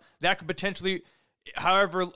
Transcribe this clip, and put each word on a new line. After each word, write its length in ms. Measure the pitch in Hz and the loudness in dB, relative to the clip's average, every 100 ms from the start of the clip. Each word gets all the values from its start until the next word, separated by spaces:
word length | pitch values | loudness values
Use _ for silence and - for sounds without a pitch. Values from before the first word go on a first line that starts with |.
| _ _ | _ _
that 180 | 175 196 | -2 0
could 100 | 170 | -4
potentially, 540 | 175 196 - 190 190 - _ _ _ - | -4 -4 -4 -4 -4 -8 _ _ _ -14
however 520 | - 160 190 196 180 180 | -2 2 4 4 2 -2